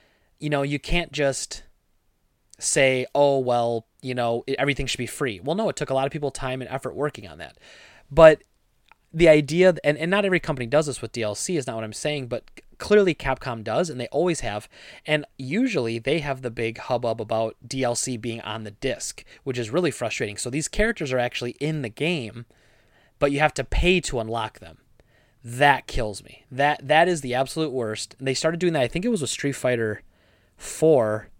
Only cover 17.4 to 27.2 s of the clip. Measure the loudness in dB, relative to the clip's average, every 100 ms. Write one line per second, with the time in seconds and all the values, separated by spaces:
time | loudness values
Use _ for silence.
17.4 | -2 -6 -10 -4 -2 -2 -4 -6 -6 -8
18.4 | -8 -10 -10 -6 -6 -6 -8 -12 -18 -12
19.4 | -8 -6 -2 0 0 0 -4 -4 -6 -6
20.4 | -6 -4 -2 0 0 0 -2 -2 -2 -4
21.4 | -8 -4 -4 -4 -6 -4 -2 -2 -6 -12
22.4 | -16 _ _ _ _ _ _ -2 0 2
23.4 | 0 0 -2 2 4 4 2 -4 -4 -4
24.4 | -6 -8 -20 -20 _ _ _ _ _ _
25.4 | -10 2 4 4 0 -4 -4 -6 -14 -20
26.4 | -10 0 0 0 2 4 4 2